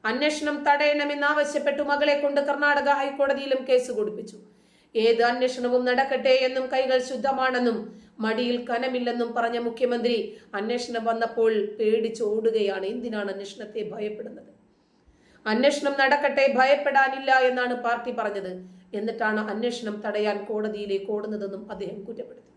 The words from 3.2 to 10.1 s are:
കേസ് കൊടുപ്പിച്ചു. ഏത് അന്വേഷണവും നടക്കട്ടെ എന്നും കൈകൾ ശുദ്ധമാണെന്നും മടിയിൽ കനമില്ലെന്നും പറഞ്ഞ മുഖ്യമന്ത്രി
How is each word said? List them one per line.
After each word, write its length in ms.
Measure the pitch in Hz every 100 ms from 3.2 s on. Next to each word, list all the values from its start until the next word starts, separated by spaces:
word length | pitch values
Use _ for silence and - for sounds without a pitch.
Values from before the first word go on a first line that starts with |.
| 277 277 277 262 262
കേസ് 220 | 254 247
കൊടുപ്പിച്ചു. 460 | 214 196 - - - - _ _ _ _
ഏത് 260 | 226 226 226
അന്വേഷണവും 640 | 240 254 254 254 247 247
നടക്കട്ടെ 440 | 247 247 269 254 262
എന്നും 380 | 262 254 262 254
കൈകൾ 360 | 262 262 254
ശുദ്ധമാണെന്നും 960 | 247 254 269 262 262 247 240 214 - - - -
മടിയിൽ 460 | 220 220 240 240 254
കനമില്ലെന്നും 680 | 233 262 247 240 240 233
പറഞ്ഞ 240 | 233 233 240
മുഖ്യമന്ത്രി 800 | 233 226 247 240 226